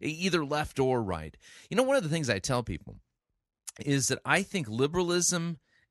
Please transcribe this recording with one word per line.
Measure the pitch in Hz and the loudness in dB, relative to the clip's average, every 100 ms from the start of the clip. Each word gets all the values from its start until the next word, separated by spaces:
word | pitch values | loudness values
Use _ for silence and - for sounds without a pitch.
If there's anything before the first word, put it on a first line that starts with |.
e-, | 147 | -6
either | 156 185 170 139 | -2 0 0 0
left | 151 151 - | -2 -2 0
or | 131 127 | 2 2
right. | 101 85 78 - - - - | 0 -2 -6 -14 -20 -20 -4
You | 185 | 2
know, | |
one | 262 277 | 4 4
of | |
the | 160 | 2
things | 165 131 | 0 0
I | 98 | -2
tell | - 123 | 0 -2
people | 117 80 - 50 - _ _ _ _ _ - - 139 | -2 -8 -10 -18 -20 _ _ _ _ _ -18 -8 0
is | 139 127 | 2 2
that | 135 | -2
I | - 160 | 0 0
think | 196 196 117 | 0 -4 -2
liberalism | 110 143 175 175 175 170 180 170 160 _ _ _ | 0 0 2 0 2 2 0 -2 -6 _ _ _